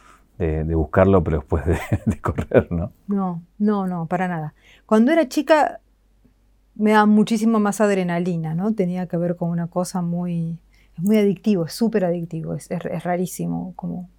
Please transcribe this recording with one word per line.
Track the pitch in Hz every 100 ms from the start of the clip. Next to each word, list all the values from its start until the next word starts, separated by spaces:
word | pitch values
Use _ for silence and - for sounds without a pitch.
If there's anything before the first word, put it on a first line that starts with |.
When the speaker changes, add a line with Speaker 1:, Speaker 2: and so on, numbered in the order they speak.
| - _ _ -
Speaker 1:
de, | 82 78
de | 78
buscarlo, | 80 78 98 95 95
pero | 82 78
después | - 82 80
de, | 82 -
<laughs> | - -
de | -
correr, | - - - 120 -
¿no? | 87 87 - -
Speaker 2:
No, | 202 185 170 175 -
no, | 208 202 190
no, | 180 165
para | 180 185
nada. | 170 156 - _ - -
Cuando | 220 240
era | 330 277
chica | 311 - 311 - - _ _ _ _ _ _ _ _ _
me | - 214
daba | 214 214
muchísimo | 214 208 226 220 220
más | 208 202
adrenalina, | 208 190 180 175 180 170 160
¿no? | 165 208
Tenía | 220 175 180 180
que | 170
ver | 175 175
con | 170
una | 170 170
cosa | 180 175 185
muy, | 170 170 180 170 165 165 _ _ _ -
es |
muy | 190 214
adictivo, | 202 185 214 196 160
es |
súper | - 226 220
adictivo, | 180 170 170 160 160
es, | 156 -
es, | 175 -
es | 160
rarísimo | 175 180 180 - 170 170 180 -
como | 175 175 180